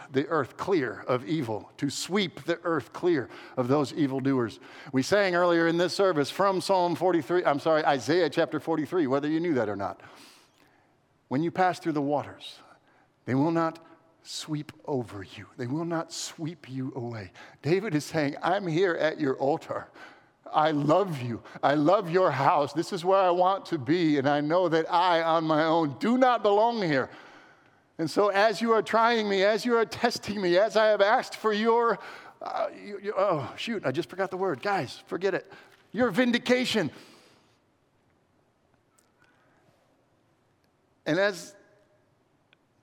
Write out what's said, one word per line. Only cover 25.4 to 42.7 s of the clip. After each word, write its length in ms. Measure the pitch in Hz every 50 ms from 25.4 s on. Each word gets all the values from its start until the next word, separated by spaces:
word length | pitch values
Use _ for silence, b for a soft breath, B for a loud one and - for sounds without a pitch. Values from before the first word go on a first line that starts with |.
| 160
my 200 | 156 160 151 156
own, 340 | 151 160 170 160 143 127 -
do 180 | - 220 247
not 260 | 254 262 247 240 220
belong 380 | 214 208 202 208 220 240 240 220
here." 300 | 190 160 143 131 113 - B B B B B B B B B B B B B B B _ _ -
And 120 | 165 147
so 180 | - 190 208 202
as 340 | 190 196 208 226 208 -
you 100 | 233 226
are 100 | 226 214
trying 460 | 175 - 214 226 226 233 240 226 214 202
me, 160 | 196 190 190
as 220 | 208 226 208 -
you 100 | 247 240
are 80 | 233 220
testing 560 | - - - - 240 240 - - - 202 214
me, 160 | 190 175 175
as 180 | 180 220 220 180
I 120 | 220 220
have 160 | 220 208 202
asked 340 | 196 202 240 254 190 - -
for 160 | - - 220
your, 460 | 208 208 220 233 226 240 233 233 196 - B B B B B B B B
uh, 280 | - - - - - - -
you, 240 | 190 190 202 202 180
you, 120 | 196 202 220
oh, 360 | 175 196 202 170 147 120 104 -
shoot, 280 | - - 226 233 185 -
I 80 | 135
just 160 | 127 160 160 -
forgot 220 | 185 180 190 -
the 80 | 190 180
word. 240 | 196 190 147 123
Guys, 400 | - 202 202 180 135 107 - - -
forget 280 | - 190 170 190 196 175
it. 180 | 151 - - B B B B B B B B
Your 180 | - 208 254 233
vindication. 800 | 165 226 254 247 233 240 247 - 247 254 247 - - 214 165 127 B B B B B B B B B B B B B B B _ _ _ _ _ _ _ _ _ _ _ _ _ _ _ _ _ _ _ _ _ _ _ _ _ _ _ b b b b b b b b b b b b b b b b b b b _ _ _ _ _ _ _ _ _ _ _ _ _ _ _ _ _ _ _ _ _ -
And 140 | 160 151 180
as 360 | 202 208 190 170 - - - - _ _ _ _ _ _ _ _ _ _ _ _ _ _ _ _ _ _ _ _ _ _